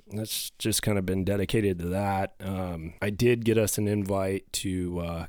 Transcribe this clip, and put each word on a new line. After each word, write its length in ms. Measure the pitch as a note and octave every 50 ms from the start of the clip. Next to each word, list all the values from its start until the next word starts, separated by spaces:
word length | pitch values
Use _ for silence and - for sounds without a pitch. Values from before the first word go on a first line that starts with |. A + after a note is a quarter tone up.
| - - G2+
that's 360 | G#2 A2 G#2 - - - - - -
just 240 | - A2+ G#2 - -
kind 160 | A2 G#2 G2
of 60 | F#2
been 160 | F2+ F#2 F#2+ F2+
dedicated 560 | F2+ G2+ G2 F#2+ - - A#2 G#2 G2 F#2 E2+
to 60 | E2+
that. 480 | F2 F#2 G2 G2+ G2 G2 F#2+ G2 F#2+ - -
Um, 540 | G2 F#2+ G2 F#2+ F#2 F2+ F2 E2 D#2+ D#2+ D#2+ -
I 80 | G2 G#2
did 340 | G#2 F2 A#2+ A#2+ B2 A#2+ A2+
get 120 | A2+ A2
us 220 | A2+ G#2+ G2+ - -
an 80 | G#2
invite 640 | G#2 G#2 G#2 G2 F#2+ G2+ G2 F#2+ F#2+ G2 F#2+ - - -
to, 460 | - - G2 F#2 F#2 F2+ F2 F2 F2
uh, 260 | E2+ E2+ E2+ E2 E2+